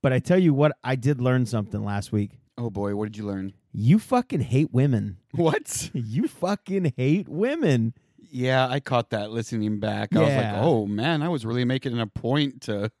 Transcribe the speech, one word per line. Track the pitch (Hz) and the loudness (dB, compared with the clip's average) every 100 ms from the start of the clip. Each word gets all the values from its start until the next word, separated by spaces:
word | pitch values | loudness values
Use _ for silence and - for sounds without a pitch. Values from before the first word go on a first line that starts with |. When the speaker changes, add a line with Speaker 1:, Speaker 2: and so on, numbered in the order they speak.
Speaker 1:
But | 135 | 2
I | 127 | 2
tell | - 185 | 4 4
you | 175 | 6
what, | 139 147 - | 6 2 2
I | 123 131 | -4 0
did | 127 139 | 0 2
learn | 123 127 117 | 2 2 2
something | 107 98 104 | -2 -4 -4
last | 104 101 101 | -4 -4 -2
week. | 107 104 - _ - | -2 -2 -8 _ -8
Speaker 2:
Oh | 120 | -6
boy, | 98 101 | -4 -2
what | 101 107 | -2 -4
did | 107 | -6
you | |
learn? | 104 98 98 - _ | -6 -4 -6 -12 _
Speaker 1:
You | 107 113 208 | 0 4 4
fucking | - 247 - 160 | 4 -2 0 -4
hate | 117 135 156 | 0 0 2
women. | 123 143 113 101 90 _ | 2 2 0 -2 -10 _
Speaker 2:
What? | 156 160 415 - - 165 | 0 2 0 -4 -8 -6
Speaker 1:
<laughs> | |
You | 135 113 127 269 | -8 -4 -2 -4
fucking | - 170 208 - 190 165 123 | -4 -4 -4 -4 -2 -2 0
hate | 131 175 - | 0 0 -2
women. | 156 240 330 233 127 117 - _ _ - | -2 -2 0 2 2 2 -4 _ _ -14
Speaker 2:
Yeah, | 127 127 131 127 | -4 2 2 2
I | 135 | -2
caught | - 127 - | 0 -2 0
that | 110 104 | -6 -4
listening | 113 113 113 107 107 | -6 -4 -2 -2 -2
back. | 107 104 104 | -2 -4 0
I | - | 2
was | 147 | 4
like, | 135 | 2
Speaker 1:
Yeah. | 117 104 | 0 0
Speaker 2:
"Oh | 151 120 104 | 2 2 0
man, | 104 139 160 | -2 0 0
I | 156 | -2
was | 156 110 | -2 -2
really | 120 | 0
making | 123 131 139 120 | 0 0 -2 -4
it | |
a | 110 | -4
point | - 117 143 143 - | -4 0 2 0 -4
to | - 104 107 _ | -6 -4 -4 _